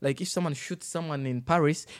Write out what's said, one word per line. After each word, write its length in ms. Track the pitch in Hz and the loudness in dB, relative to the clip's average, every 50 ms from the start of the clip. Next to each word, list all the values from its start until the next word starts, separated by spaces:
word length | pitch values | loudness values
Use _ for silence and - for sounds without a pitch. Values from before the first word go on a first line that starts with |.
like, 200 | - 139 139 - | -2 -2 0 0
if 60 | 180 | -4
someone 280 | 180 - 180 175 170 143 | -4 -2 -2 0 0 -2
shoots 340 | 127 - - 180 175 - - | -4 -6 -8 -8 -8 -8 -8
someone 360 | - 165 170 160 151 139 135 | -6 -6 -4 -4 -4 -4 -2
in 160 | 131 127 123 | -2 -2 -2
Paris, 460 | 123 - 165 175 160 147 156 - - - - - | 2 4 4 6 6 6 4 2 -2 -10 -16 -14